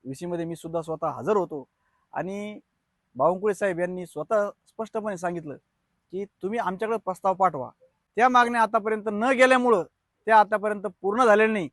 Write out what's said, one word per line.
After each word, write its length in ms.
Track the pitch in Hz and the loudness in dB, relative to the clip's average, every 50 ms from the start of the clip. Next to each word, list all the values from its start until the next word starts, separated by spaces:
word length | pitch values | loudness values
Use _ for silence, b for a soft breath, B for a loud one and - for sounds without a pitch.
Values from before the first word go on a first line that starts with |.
| _ | _
वीसीमध्ये 400 | 127 135 - 175 175 175 170 165 | -14 -14 -12 -10 -8 -8 -8 -8
मी 120 | 165 170 | -8 -10
सुद्धा 260 | 156 - 165 160 170 | -12 -12 -8 -8 -8
स्वतः 260 | 160 160 160 151 165 156 | -6 -6 -10 -6 -6 -8
हजर 280 | 139 123 139 190 214 | -8 -6 -4 -2 0
होतो 320 | 208 175 160 160 143 127 _ _ _ _ _ _ _ _ _ | 0 0 -4 -8 -12 -14 _ _ _ _ _ _ _ _ _
आणि 480 | - 143 151 185 196 202 208 208 208 208 _ _ _ _ _ _ _ _ _ _ _ | -10 -8 -8 -8 -8 -10 -10 -12 -14 -16 _ _ _ _ _ _ _ _ _ _ _
बावनकुळे 400 | 123 131 160 185 185 196 214 202 | 0 0 0 0 0 -2 -4 -2
साहेब 260 | - 208 196 180 165 | -2 -2 -4 -2 -2
यांनी 260 | 180 175 185 180 180 | -4 -4 -4 -8 -12
स्वतः 440 | 165 - 151 151 _ 220 208 208 202 | -12 -10 -12 -6 _ -2 -2 -2 -2
स्पष्टपणे 680 | - _ _ _ _ - 220 208 _ 233 208 220 202 | -8 _ _ _ _ -12 -12 -8 _ -8 -8 -8 -10
सांगितलं 400 | 170 175 175 175 170 151 147 135 - _ _ _ _ _ _ _ _ _ _ | -6 -6 -8 -8 -8 -10 -12 -16 -16 _ _ _ _ _ _ _ _ _ _
की, 120 | - 185 202 | -10 -10 -10
"तुम्ही 340 | 196 _ _ - 190 220 240 | -10 _ _ -8 -6 -6 -4
आमच्याकडे 380 | 202 175 190 180 226 214 226 | -4 -4 -4 -4 -4 -4 -4
प्रस्ताव 380 | 214 _ - 185 - - 196 190 | -4 _ -8 -10 -2 -2 -2 0
पाठवा." 360 | 180 - 180 156 139 123 113 _ _ _ _ _ _ _ _ _ | 2 2 0 0 -2 -10 -10 _ _ _ _ _ _ _ _ _
त्या 120 | 202 233 262 | 2 2 6
मागण्या 340 | 254 247 240 240 240 233 | 6 6 4 4 2 2
आतापर्यंत 420 | 226 214 220 226 202 220 220 220 202 | 0 2 2 -2 0 0 -4 -2 -4
न 180 | 220 208 208 220 | -6 -4 -2 0
गेल्यामुळं 580 | 254 277 233 262 254 262 254 247 247 226 185 156 - _ _ _ _ _ _ _ | 0 4 6 6 6 6 4 4 4 2 2 2 -4 _ _ _ _ _ _ _
त्या 140 | 208 220 220 | 4 6 6
आतापर्यंत 420 | 208 202 220 208 196 214 208 202 190 208 180 _ | 6 4 0 -2 -2 -2 -4 -4 -6 -10 -12 _
पूर्ण 240 | - 196 202 240 262 | -4 -4 0 2 6
झालेल्या 280 | 226 208 208 220 220 | 6 6 6 6 2
नाही. 160 | 220 208 170 143 | 2 -2 -4 -6